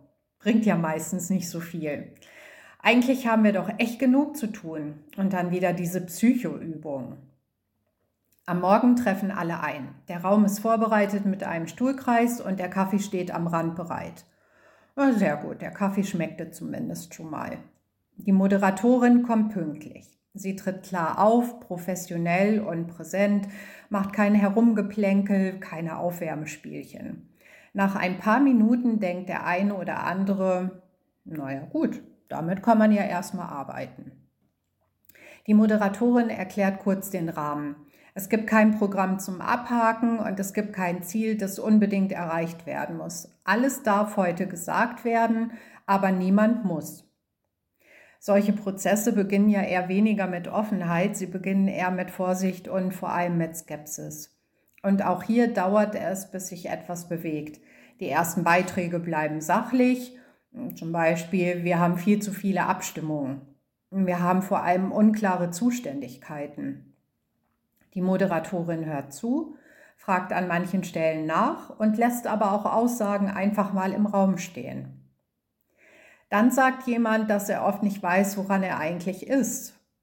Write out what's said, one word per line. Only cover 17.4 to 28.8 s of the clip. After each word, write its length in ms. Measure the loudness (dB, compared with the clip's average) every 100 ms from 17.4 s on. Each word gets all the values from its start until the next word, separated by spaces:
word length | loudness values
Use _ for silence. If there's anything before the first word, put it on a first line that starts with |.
| -8 -10 -16 _ _ _ _ -6
Die 140 | 2
Moderatorin 880 | 4 6 4 4 4 4 6 8 6
kommt 320 | 6 2 2
pünktlich. 640 | -2 -6 -8 -12 -18 -20 _ _
Sie 220 | -10 -8 -6
tritt 260 | -6 -8
klar 420 | -6 -4 -2 4
auf, 360 | 6 6 2 -4
professionell 1000 | -10 -8 -6 -6 -6 -4 0 2 4 2
und 280 | -2 -4 -6
präsent, 600 | -10 -6 0 2 2 -2 -10 -18 -20 -6
macht 240 | -4 -2
kein 200 | 0 4
Herumgeplänkel, 1300 | 4 4 4 4 4 0 0 2 2 2 2 0 -4
keine 400 | -10 -8 -8 -4
Aufwärmspielchen. 1300 | -4 -4 -6 -6 -8 -12 -14 -14 -14 -14 -14 -14 -18 _ _ -20 _
Nach 220 | 0 0 0
ein 220 | -2 -2
paar 220 | 2 4
Minuten 600 | 6 6 6 4